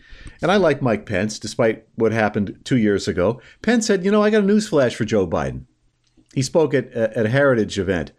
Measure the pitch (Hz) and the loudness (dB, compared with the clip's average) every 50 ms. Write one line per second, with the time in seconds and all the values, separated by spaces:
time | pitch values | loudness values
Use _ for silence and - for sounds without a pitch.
0 | _ - - - - - - - 151 165 196 208 175 156 139 135 135 120 107 107 | _ -20 -20 -20 -20 -20 -10 -4 0 2 2 4 4 2 2 0 0 0 -2 -2
1 | - - 104 90 104 107 - - - 104 - - 120 113 107 - - _ _ - | -2 -4 -2 -2 -2 -2 -6 -10 -12 -8 -2 0 0 0 0 -2 -10 _ _ 0
2 | 113 110 110 113 107 104 - 110 101 82 - - - - 135 120 107 104 101 92 | 0 0 2 2 0 0 0 -2 -4 -4 -8 -12 -6 -2 0 2 2 2 2 0
3 | - 104 82 90 87 104 123 - - - - _ - 214 240 233 220 - 202 185 | -2 -2 -2 0 0 0 -2 -4 -10 -20 -20 _ -2 0 0 0 2 0 0 0
4 | 175 202 208 214 208 214 214 214 196 190 214 214 214 - 160 143 127 117 - - | 0 0 2 2 2 2 2 2 2 2 2 0 0 0 0 2 2 0 0 -4
5 | 113 101 110 101 92 82 90 82 69 65 64 64 - - _ _ _ _ _ _ | -4 -2 0 0 0 0 -2 -4 -4 -4 -8 -10 -14 -18 _ _ _ _ _ _
6 | _ _ _ _ _ _ - 139 131 - - 170 156 135 147 131 - - - 117 | _ _ _ _ _ _ -6 -6 -4 0 2 2 2 2 0 -2 -2 -2 -2 -2
7 | 113 107 - 123 107 107 127 143 143 139 127 113 104 87 - 101 90 95 92 82 | -2 -2 0 -2 -2 0 2 2 2 2 2 2 0 -2 -4 -4 -2 -2 -2 -2
8 | 73 - - | -4 -8 -12